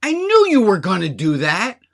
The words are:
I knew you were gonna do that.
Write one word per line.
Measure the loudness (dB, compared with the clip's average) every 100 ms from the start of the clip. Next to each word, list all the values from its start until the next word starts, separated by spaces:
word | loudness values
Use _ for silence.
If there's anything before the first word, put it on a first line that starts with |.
I | -4
knew | -4 2 4 4
you | 4
were | 2 0
gonna | 0 -4 -4
do | -4 -2 -2
that. | -2 -2 -4 -8 _